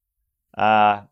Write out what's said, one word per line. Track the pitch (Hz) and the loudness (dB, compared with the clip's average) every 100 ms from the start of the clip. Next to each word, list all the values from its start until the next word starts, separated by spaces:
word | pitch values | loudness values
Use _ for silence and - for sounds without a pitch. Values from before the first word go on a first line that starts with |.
| _ _ _ _ _ - | _ _ _ _ _ -6
uh, | 107 107 104 104 - | -2 2 0 -2 -8